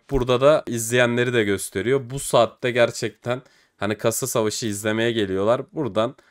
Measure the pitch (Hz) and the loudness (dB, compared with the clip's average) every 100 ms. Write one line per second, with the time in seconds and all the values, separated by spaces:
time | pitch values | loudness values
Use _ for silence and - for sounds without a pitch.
0 | - 139 123 123 139 156 - 120 113 123 | -4 -2 0 4 4 4 0 -6 0 2
1 | 120 120 123 123 104 95 - 98 104 135 | 2 2 0 0 0 -2 -4 -4 -2 -2
2 | 120 139 - 131 110 - 127 120 117 - | -4 -10 0 2 2 0 -2 2 2 0
3 | 113 - 120 127 - _ _ _ 101 107 | -8 -8 -6 -6 -8 _ _ _ -6 -2
4 | 117 - 131 123 107 - 113 101 107 110 | -2 -2 -4 -2 -2 -2 -6 -4 -2 0
5 | 117 117 98 95 104 127 131 160 127 95 | 0 0 -2 0 0 0 -2 -6 -4 -2
6 | 117 - _ | -4 -6 _